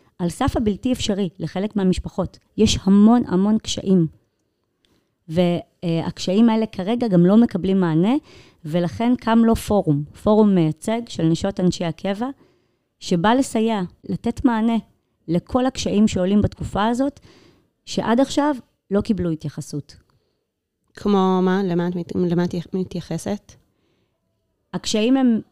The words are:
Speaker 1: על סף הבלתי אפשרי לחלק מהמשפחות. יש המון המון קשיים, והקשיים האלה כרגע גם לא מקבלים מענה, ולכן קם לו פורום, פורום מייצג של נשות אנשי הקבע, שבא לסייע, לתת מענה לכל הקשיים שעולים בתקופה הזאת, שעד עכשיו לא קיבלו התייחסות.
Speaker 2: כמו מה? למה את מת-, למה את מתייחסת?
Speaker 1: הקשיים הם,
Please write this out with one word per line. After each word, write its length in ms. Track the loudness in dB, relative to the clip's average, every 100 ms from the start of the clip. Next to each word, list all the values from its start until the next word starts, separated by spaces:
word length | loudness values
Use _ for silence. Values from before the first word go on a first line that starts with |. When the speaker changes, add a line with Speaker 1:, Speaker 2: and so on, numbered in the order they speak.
| _ _
Speaker 1:
על 100 | -6
סף 240 | -2 -2 0
הבלתי 360 | -2 -2 -2
אפשרי 360 | -2 -2 -2 -4 -6
לחלק 360 | -8 -6 -4 0
מהמשפחות. 640 | 0 0 -4 -6 -8 -8 _ 0
יש 220 | 0 2
המון 400 | 4 6 6 6 2
המון 300 | 0 0 0
קשיים, 500 | -2 -6 2 2 2 -4 _ _ _ _ _ _ _ _ _ _ -6
והקשיים 1200 | 0 0 0 -6 _ -4 -2 -4 -6 -2 2 4
האלה 160 | 2 -2
כרגע 420 | -6 -4 -2 2
גם 180 | 4 6
לא 120 | 6
מקבלים 420 | 4 0 0 0
מענה, 340 | 2 2 2 0 -4 -18 -20 _ -6
ולכן 500 | -4 -4 -2 -2 0
קם 240 | 2 2 4
לו 100 | 2
פורום, 480 | 0 0 2 0 -2 -4
פורום 320 | 2 4 4 4
מייצג 460 | 2 -2 -4 -6 -6
של 160 | -2
נשות 360 | 0 0 -2 -2
אנשי 260 | -2 -2 -6
הקבע, 420 | -6 -6 -4 -6 -10 _ _ _ _ _ _
שבא 340 | -2 0 2
לסייע, 480 | 2 0 -2 -2 -2 -6 -10 -10
לתת 360 | -6 -6 -2 -2
מענה 320 | 0 0 -2 -6 _ _ _ -6
לכל 380 | -6 -2 -2 -2
הקשיים 420 | -4 -4 0 0
שעולים 340 | 0 0 0
בתקופה 460 | 0 -4 -8 -2 -2
הזאת, 320 | 0 -4 -6 -20 -20 _ _ _ _ -8
שעד 340 | -6 -2 0
עכשיו 360 | 0 0 -2 -4 -10 _ _
לא 100 | -4
קיבלו 280 | -2 -2 -2
התייחסות. 640 | -4 -8 -12 -10 -12 -12 -20 _ _ _ _ _ _ _ _ _ -8
Speaker 2:
כמו 400 | 0 2 2 2
מה? 180 | 2 0
למה 240 | 0 -2 -2
את 80 | -6
מת-, 200 | -6 -4
למה 280 | -2 0
את 300 | -2 -4 -6
מתייחסת? 800 | -6 -6 -8 -8 -8 -6 -8 -10 -20 _ _ _ _ _ _ _ _ _ _ _
Speaker 1:
הקשיים 440 | -10 -4 0 2 4
הם, 220 | 4 2 -4